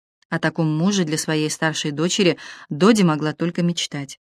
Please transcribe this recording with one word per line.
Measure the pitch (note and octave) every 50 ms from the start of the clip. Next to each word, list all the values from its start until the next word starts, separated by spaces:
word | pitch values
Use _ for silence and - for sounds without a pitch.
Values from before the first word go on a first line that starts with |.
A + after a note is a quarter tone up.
| _ _ _ _ _ _
О | E3+ E3
таком | - - D#3+ - D#3+ D#3 D3+
муже | D#3 E3+ G3 G3+ G3 F3
для | D3+ D#3
своей | D3+ - - D#3 D#3 D3+ D3+
старшей | - - E3 D#3+ D3+ - - D#3
дочери | C#3+ C#3+ D#3+ F#3 - - G3 E3+ C#3+ - - - - - - _
Доди | D#3 C#3+ F3 G#3+ A#3+ G#3+ F#3
могла | E3+ D#3 C#3+ D3+ D#3 D3
только | - E3 F3 E3+ -
мечтать. | F3 F3 E3+ - - - - C#3+ C#3 C#3 - _